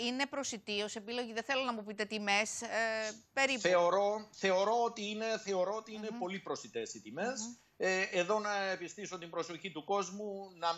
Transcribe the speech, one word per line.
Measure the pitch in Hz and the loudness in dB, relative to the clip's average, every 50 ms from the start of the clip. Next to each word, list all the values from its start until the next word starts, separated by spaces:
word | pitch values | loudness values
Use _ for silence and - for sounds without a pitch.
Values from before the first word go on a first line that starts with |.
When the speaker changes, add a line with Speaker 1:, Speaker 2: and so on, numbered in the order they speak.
| 240 | 0
Speaker 1:
είναι | 240 247 262 277 | -2 0 0 -2
προσιτή | 277 - 277 269 - - 208 - - 208 202 | -2 -2 -4 -4 -4 -6 -6 -4 -2 -2 -2
ως | 208 208 - | -2 -2 -4
επιλογή; | 226 202 208 240 247 247 226 220 | -8 -8 -4 -4 -4 -4 -4 -4
Δεν | 226 226 | -4 -2
θέλω | - 277 262 269 | 0 0 0 0
να | 247 233 | -2 -2
μου | 220 202 | -4 -6
πείτε | 208 208 208 214 | -8 -4 -4 -4
τιμές, | 202 220 214 208 202 196 202 220 214 - - | -2 -2 -2 2 2 4 4 2 0 -2 -6
ε, | 233 226 196 214 226 226 220 220 220 214 214 220 - _ _ | -6 -2 0 0 0 0 0 -2 -2 -4 -6 -8 -14 _ _
περίπου. | 269 269 262 269 240 | 2 4 4 4 2
Speaker 2:
Θεωρώ, | - 175 180 175 175 175 180 196 202 202 214 220 214 - | 4 6 6 8 6 6 6 6 4 4 2 0 -4 -8
θεωρώ | - - - 190 185 185 196 208 226 240 233 | -4 0 2 4 6 6 6 6 4 4 4
ότι | 233 233 233 208 208 | 2 0 -2 -4 -4
είναι, | 214 214 220 226 220 | -2 -2 0 0 0
θεωρώ | 214 - 202 196 185 180 185 208 | -2 -2 0 2 2 2 2 0
ότι | 220 220 226 214 | -4 -6 -8 -10
είναι | 214 214 220 | -8 -6 -6
Speaker 1:
Μμμ. | 226 240 | -4 -4
Speaker 2:
πολύ | 208 180 190 190 | -4 -4 -4 -6
προσιτές | - - 147 - - 113 - 117 110 104 - | -4 -6 -6 -6 -6 -6 -6 -6 -6 -4 -8
οι | 113 | -10
τιμές. | - 110 117 151 196 247 269 226 | -12 -10 -6 -2 -2 -2 -2 -4
Speaker 1:
Μμμ. | 220 233 240 - _ _ _ - - | -6 -8 -10 -14 _ _ _ 0 2
Speaker 2:
Ε, | 190 185 185 | 2 2 2
εδώ | 190 196 - 180 175 175 214 214 | 0 2 2 2 2 4 2 2
να | 208 208 202 202 196 | 2 0 0 0 0
επιστήσω | 190 190 170 175 180 - - 202 165 185 | 0 -2 -2 -4 -8 -8 -8 -8 -8 -8
την | 180 170 170 | -8 -10 -6
προσοχή | 165 170 160 165 170 165 - - | -4 -4 -4 -4 -6 -8 -8 -8
του | 156 156 147 | -8 -6 -2
κόσμου | - 196 202 190 180 190 202 214 208 196 196 196 190 185 | 0 0 2 0 0 -4 -8 -6 -6 -8 -8 -10 -12 -8
να | 165 165 170 165 | -2 0 0 0